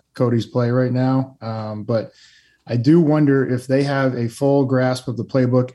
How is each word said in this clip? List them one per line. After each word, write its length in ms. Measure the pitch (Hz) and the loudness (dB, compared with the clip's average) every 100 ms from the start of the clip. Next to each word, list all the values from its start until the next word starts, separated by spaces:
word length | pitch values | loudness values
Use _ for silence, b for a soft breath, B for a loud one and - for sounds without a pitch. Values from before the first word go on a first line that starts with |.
| _ | _
Cody's 320 | - 123 117 104 | -2 0 0 -2
play 240 | 127 120 | -2 0
right 220 | 123 127 | 0 0
now, 440 | 123 131 131 131 - | 0 0 0 -4 -8
um, 400 | 113 110 107 107 | -10 -8 -8 -10
but 280 | 104 113 92 b b b b b - | -4 -4 -4 b b b b b -6
I 80 | 117 | -2
do 240 | 117 165 | 4 4
wonder 440 | 151 151 147 139 | 4 2 2 2
if 220 | 135 127 127 | 0 -2 -2
they 160 | 131 | 0
have 320 | 139 139 135 | 0 0 -2
a 140 | 127 117 | -2 -6
full 360 | - 139 139 | -2 0 2
grasp 440 | 131 131 127 127 - | 2 0 0 -2 -6
of 80 | 120 | -8
the 80 | |
playbook 480 | 110 135 123 127 123 | -4 0 2 2 0